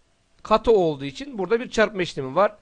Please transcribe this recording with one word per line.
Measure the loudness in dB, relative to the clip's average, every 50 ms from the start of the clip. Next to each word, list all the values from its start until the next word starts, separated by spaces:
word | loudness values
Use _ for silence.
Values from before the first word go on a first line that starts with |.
| _ _ _ _ _ _ _ _
Katı | 0 0 0 2 4 4
olduğu | 4 4 4 2 0 -2 -8
için | -10 -10 -12 -14 -12 -8 -6
burada | -2 0 -2 -2
bir | -2 -4
çarpma | 0 0 0 0 0 -4
işlemi | -6 -6 -6 -8 -8 -4 0
var. | 0 0 0 0 -6